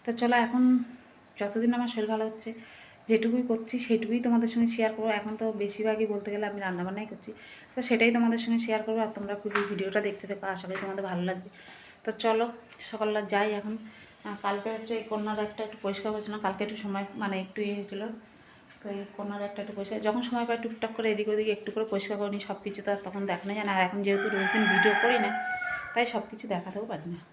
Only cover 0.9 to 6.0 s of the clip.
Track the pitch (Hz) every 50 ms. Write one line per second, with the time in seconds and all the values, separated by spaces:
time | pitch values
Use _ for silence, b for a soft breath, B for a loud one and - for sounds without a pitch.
0.9 | B B B B B B B - - - 202 202 202 220 226 240 247 240 247 233
1.9 | 233 226 214 214 220 220 220 220 220 - - 226 226 B B B B B B B
2.9 | B B B - 220 220 226 233 226 254 247 247 233 226 - - - 247 - -
3.9 | 233 220 226 208 226 240 240 247 233 233 226 226 233 233 233 226 226 - 226 220
4.9 | 220 220 220 226 214 208 208 214 214 214 226 220 214 208 202 202 202 - 214 220
5.9 | 220 214